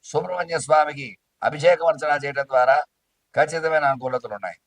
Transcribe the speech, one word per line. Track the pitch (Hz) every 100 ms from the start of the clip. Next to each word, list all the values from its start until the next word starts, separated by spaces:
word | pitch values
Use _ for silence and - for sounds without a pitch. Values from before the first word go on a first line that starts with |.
| -
సుబ్రహ్మణ్య | 151 180 180 170 160 143
స్వామికి | 156 147 143 127 98 _ _ -
అభిషేకం | 147 165 165 165
అర్చన | 147 151 147
చేయడం | 143 139 135
ద్వారా | 131 127 143 - _ _ _ _
ఖచ్చితమైన | 139 151 160 160 156 143
అనుకూలతలు | 131 127 127 117 104
ఉన్నాయి. | 92 82